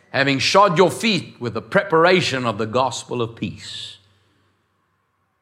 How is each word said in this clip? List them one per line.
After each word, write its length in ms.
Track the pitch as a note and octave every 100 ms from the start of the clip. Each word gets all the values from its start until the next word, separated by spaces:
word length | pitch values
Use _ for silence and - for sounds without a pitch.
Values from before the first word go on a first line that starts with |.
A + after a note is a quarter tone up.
| _
"Having 280 | B2 C#3 C3+
shod 380 | A#2+ F#3+ G3+ E3
your 120 | F3+
feet 460 | - A3+ F3+ A#2 -
with 120 | B2 G#2+
the 60 |
preparation 840 | - G3 G3 D#3+ E3+ F#3 A#2+ C3+ B2
of 120 | G#2
the 80 | A2
gospel 560 | A#2 C3 - - B2
of 140 | A#2 A#2
peace." 640 | G2+ - - - - - _ _ _ _ _ _ _ _ _ _ _ _ _ _